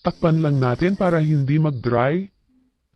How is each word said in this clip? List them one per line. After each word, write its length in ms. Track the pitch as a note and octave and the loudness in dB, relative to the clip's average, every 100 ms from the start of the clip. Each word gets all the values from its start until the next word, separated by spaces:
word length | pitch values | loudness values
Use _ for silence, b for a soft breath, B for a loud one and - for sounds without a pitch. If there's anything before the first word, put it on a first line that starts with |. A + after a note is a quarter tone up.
| F3 | -6
takpan 340 | - E3+ D#3+ | -2 0 2
lang 180 | D#3 C#3 | 2 0
natin 400 | B2 A#2+ F3 G3+ | 0 0 0 0
para 240 | F#3 E3 | 0 0
hindi 400 | D3+ D3 C3+ D3+ | 0 0 0 0
mag-dry. 680 | D3+ B2 A#2 A#2 C3 F3 G3 _ _ _ _ _ _ | 0 -2 -2 0 0 -2 -6 _ _ _ _ _ _